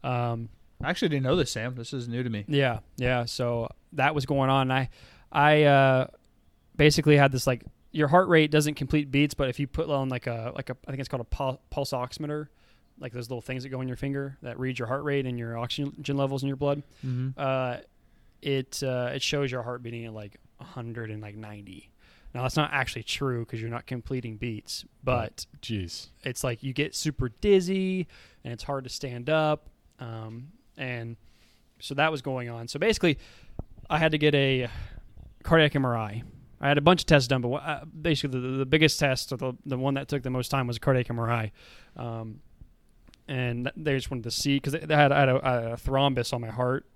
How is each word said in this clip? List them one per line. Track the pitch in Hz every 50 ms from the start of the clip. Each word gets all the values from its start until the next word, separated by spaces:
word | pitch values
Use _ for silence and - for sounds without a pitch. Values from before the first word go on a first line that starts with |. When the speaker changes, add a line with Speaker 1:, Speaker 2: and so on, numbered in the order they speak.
| -
Speaker 1:
Um, | 135 127 123 120 117 117 113 113 113 - _ - _ _ _
Speaker 2:
I | - 139
actually | 175 - 254 175
didn't | 147 139 131
know | 127 156
this, | 185 139 -
Sam. | - 117 113 123 123
This | 123 117 - -
is | 131 120
new | 120 117 123 127
to | 123
me. | 113 104 104
Speaker 1:
Yeah, | 156 147 139 139 127 117 - - - -
yeah. | - 127 123 127 123 120
So | 117 - - 127 120 120 117 117 - - _ _ _ -
that | 143 131 143 156
was | 147 127
going | - 143 139 135 131
on. | 135 135 131 131
I, | 131 135 131 - - - - - - - - _
I, | - - 143 151 151 151 151
uh, | 143 143 139 135 135 131 127 131 - - _ _ _ _ _ _ _ _ _ _ _ _
basically | - 143 151 143 - 139 151 147
had | 143 139 135
this, | 135 127 -
like, | 139 127 120 - - - _ _ _
your | - 156 151 135
heart | 156 180 185
rate | - 170 160 151 147
doesn't | 151 151 147 151 151
complete | - - - - 151 147 139
beats, | 131 139 147 143 -
but | - 143 127
if | 123 -
you | 143
put | 131 - - - -
on, | 147 135 135 131
like, | 127 120 -
a, | 127 117 113 110 120 -
like, | - 131 -
a, | 127 _ -
I | -
think | 139 131
it's | 135 -
called | - 127
a | 117
pul-, | _ - - 143 131 131 - _ _
pulse | - 147 139 -
oximeter, | - 123 123 123 - - 156 147 147 151 156 151 _ _ _ _ _ _ _ _ _ -
like, | - 123 120
those | 123 120 113
little | 127 117
things | - - 135 127 123
that | 139
go | 127 127
in | 131
your | 127 123
finger | - 139 139 139 139 139 139 135 _
that | - 123 117 -
read | 127 131 127 123
your | 120
heart | 113 127 143 147
rate | 147 139 139 135
and | 127 123 120
your | 117 117 117
oxygen | 117 120 123 - - 143 139 - - 139 139 139
levels | 139 139 135 135 135 131
in |
your | 139 139
blood. | 131 147 143 143 147 139 _ _ _ -
Speaker 2:
Mm-hmm. | 131 127 123 127 131 131
Speaker 1:
Uh, | - - 135 131 131 127 123 123 - - _ _ _ _ _ _ _ _ _ _ _
it, | - 143 139 135 131 _ - - 139
uh, | 131 127 123 123 120 135
it | 135
shows | - - 156 143 143 131
your | 123 127 113
heart | 120 123 123 123
beating | 117 117 117 117
at, | 113 110
like, | 107 104 104 - - _ _ _ _
a | -
hundred | - - 127 117 117 113 120 117 107
and, | 107 107
like, | 107 104 104
ninety. | 107 107 107 107 104 98 98 92 - - _ _ _ _ _ _ _ _ - -
Now | 123
that's | 127 127 -
not | 160 147 - 147
actually | 139 131 - - 110 107
true | - - - 139 135 123 117 117
'cause | - - 113
you're | 110 113
not | 117 123 -
completing | - 127 123 - - 135 127 120 117 110
beats, | 101 120 120 110 104 _ - - - - - _ _ -
but | 127 127 120 110 107 - - - _ - 147
Speaker 3:
Jeez. | - - 113 101 90 85 - - - - - _ -
Speaker 1:
it's | 131 120 - -
like | 131 120 - -
you | 135 123
get | 139 147 - -
super | - - 156 139 - 131 120 - _
dizzy | - 208 196 190 180 175 196 190 190 185 185 185 170 - - - - - _ _ _
and | 123
it's | 120 113 -
hard | - 143 135 127
to | 127
stand | - - - 131 123 120 120 147
up. | 156 160 156 151 151 147 _ - _ _ _ _ _ _
Um, | 131 117 113 113 113 110 113 117 131 151 180 _ _ _ _
and | - 135 127 123 117 113 117 117 - _ - _ _ _ _ _ _ _ _ _ _
so | - - 139
that | 139 151 160
was | 160 139
going | 123 139 131 127 120 120
on. | 117 117 117
So | 117 -
basically, | - 175 226 214 - - 175 139 - - - - - - - - - - - - - - -
I | 156 151
had | 160 160
to | 156
get | 147 147 151 147
a | 139 135 135 135 127 123 117 - - - - - - - - - - - - - - -
cardiac | - 165 165 156 147 -
M | 147 135
R | 123 117
I. | 113 110 104 104 113 - - - - - - - -
I | -
had | 139 143
a | 143
bunch | 143 170 185 165
of | -
tests | - 160 143 127
done, | 120 139 127
but | 120 120
wha-, | 127 151
uh, | - 156 151 139 147
basically | 160 - 160 151 175 151 135 - 139 127 127
the, | 123 127 131
the | 135 135
biggest | 131 156 160 156 151 - -
test, | 156 139 131 123 - -
or | 135
the, | 123 139 131 123 - _
the | 147 135
one | 127 131 139 139
that | 139 139
took | - 143 139 120
the | 131
most | 127 127 120 -
time, | - 135 127
was | 120 120
a | 110
cardiac | - 139 131 127 120 -
M | - 120
R | 117 113
I. | 117 117 110 107 - - - - - - - - _
Um, | - 123 117 113 113 113 110 110 135 - - - _ - - _ _ _ _ _ _ _ - - _ _
and | - 135 127 123 120 117 120 123
th-, | 131 -
they | - 156 151 135
just | 135 120 -
wanted | 139 123 110
to | 117
see, | - - - 143 139 139
'cause | - 143 135
they, | 165
they | 151 151 156
had, | 147 147 139
I | 143 143
had | 139 131
a, | 127 135 -
I | 131 123
had | 120 117 113
a | 117
thrombus | - - - 135 135 139 139 135 127 120 - -
on | 120
my | 120 110
heart | 107 120 127 123 131 - - _ _